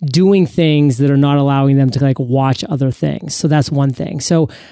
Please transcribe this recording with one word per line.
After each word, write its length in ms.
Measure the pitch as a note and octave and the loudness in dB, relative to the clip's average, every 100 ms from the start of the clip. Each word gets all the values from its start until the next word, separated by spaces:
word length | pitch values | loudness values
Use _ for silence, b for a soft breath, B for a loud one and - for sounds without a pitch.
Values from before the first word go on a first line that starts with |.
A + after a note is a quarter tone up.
| D3+ | -4
doing 400 | C3+ F#3+ G3 F3 | 0 2 4 2
things 520 | - D#3+ D3+ D3 B2 | 0 0 2 2 2
that 140 | C#3+ | 2
are 60 | C#3 | 2
not 200 | C#3+ C#3+ | 2 2
allowing 380 | C#3 C#3 C#3 C#3 | 0 2 2 2
them 140 | C3+ | 2
to, 100 | B2 | 0
like, 180 | C#3 C3 | 0 0
watch 460 | B2+ C3 C3+ C3 - | -2 0 0 -2 -4
other 200 | D3 C3 | -4 -2
things. 460 | B2+ D3 C3+ - - | -2 -4 -6 -8 -6
So 140 | D#3+ | 0
that's 200 | D3+ C#3 | 0 0
one 220 | C#3+ C#3 | -2 -2
thing. 300 | C3 - D#3 | -2 -8 -8
So 260 | - E3+ D#3 B B | -2 0 0 B B